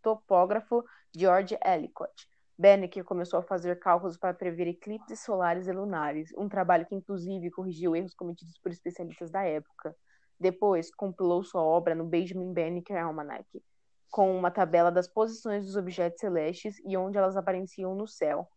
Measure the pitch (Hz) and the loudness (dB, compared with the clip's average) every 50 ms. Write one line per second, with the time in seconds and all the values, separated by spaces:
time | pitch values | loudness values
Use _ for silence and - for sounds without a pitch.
0 | _ 220 220 214 _ _ 196 180 180 185 208 220 214 _ 240 240 233 - - _ | _ 0 -2 -2 _ _ 4 4 6 4 2 -2 -2 _ -2 -2 -2 -2 -18 _
1 | _ _ _ 165 175 190 180 185 196 185 220 - - - 185 160 151 - _ - | _ _ _ 2 4 6 6 6 4 0 -4 -2 0 2 2 0 0 -6 _ -10
2 | - - _ - - _ _ _ _ _ _ - 165 196 202 196 190 175 - 196 | -10 -10 _ -14 -20 _ _ _ _ _ _ 6 8 8 8 8 4 -4 -6 -10
3 | 175 - 196 180 175 175 - 170 175 - 196 180 170 180 175 175 - 196 175 175 | -6 -4 -4 -4 -4 0 -2 -2 -2 0 -4 -4 -2 -2 -4 -2 4 4 4 4
4 | 180 190 165 - - 185 180 180 190 180 170 165 175 170 180 175 - 208 214 220 | 4 -2 -6 -4 -4 -4 -4 -2 -6 -6 -4 -2 -4 -4 -4 -8 -10 -12 -12 -12
5 | 208 - 220 220 - - 214 190 180 175 170 180 185 185 185 185 196 208 190 160 | -12 -14 -16 -14 -6 -4 -2 0 0 0 0 -2 -4 -6 -6 -4 -4 -4 -4 -4
6 | 151 151 147 156 156 165 - - 202 202 196 196 185 175 180 165 165 - 208 196 | -4 -4 -4 -6 -8 -10 -10 -8 -8 -6 -2 -2 2 4 4 4 4 0 -8 -10
7 | 180 - 202 185 170 180 196 190 170 175 175 - 190 190 175 156 170 175 165 165 | -8 -8 -10 -8 -8 -8 -8 -8 -8 -8 -8 -8 -8 -8 -8 -4 -2 0 0 0
8 | 190 180 - _ 185 175 170 - - 165 165 _ _ 190 175 175 _ 175 175 - | -4 -6 -10 _ -12 -12 -12 -12 -16 -20 -20 _ _ -10 -10 -8 _ -12 -10 -10
9 | 175 170 160 - 175 165 165 190 196 180 151 151 151 _ _ - - 160 165 _ | -12 -14 -12 -14 -16 -8 -6 -4 -2 -2 -4 -4 -6 _ _ -14 -14 -14 -14 _
10 | _ _ _ _ _ _ _ _ 170 185 180 185 208 208 190 165 165 - _ - | _ _ _ _ _ _ _ _ -2 -2 0 2 2 2 2 2 0 -4 _ -8
11 | 208 196 180 - 190 175 175 180 190 175 - 185 160 160 160 175 170 175 160 165 | -6 -6 -4 0 0 2 2 2 -2 -4 -2 0 2 4 2 4 4 2 0 0
12 | 165 165 165 170 185 175 185 185 180 185 180 170 165 160 175 175 175 - 208 180 | -2 -2 0 0 -2 -2 -4 -6 -6 -4 -2 -2 -2 -2 -4 -6 -8 -6 -6 -4
13 | 170 165 156 160 147 147 - - - _ _ - _ _ _ _ _ _ _ _ | -4 -4 -6 -6 -8 -10 -12 -14 -14 _ _ -20 _ _ _ _ _ _ _ _
14 | _ _ - - 196 190 190 180 180 175 175 - 190 160 160 170 170 175 170 180 | _ _ 2 4 4 4 4 2 0 0 2 2 0 4 6 6 6 6 4 2
15 | 180 - _ 220 220 226 226 220 - 226 208 202 202 190 196 208 185 180 175 190 | 0 0 _ 0 0 0 0 -8 -6 -4 -4 -4 -4 -4 -4 -4 -4 -4 -4 -2
16 | 175 170 170 - - 208 180 165 151 156 180 175 - 214 202 - - 196 190 185 | -2 -2 -2 -4 -4 -2 0 0 0 -2 -4 -6 -8 -10 -10 -10 -8 -4 -4 -2
17 | 185 190 202 202 190 190 190 196 180 196 185 185 190 185 - - 190 185 190 196 | -2 -2 0 2 2 2 2 0 -2 -2 -2 -2 -4 -8 -8 -8 -6 -6 -4 -6
18 | 214 214 - - 185 151 147 151 175 _ _ | -8 -10 -4 -2 -2 -2 0 -2 -6 _ _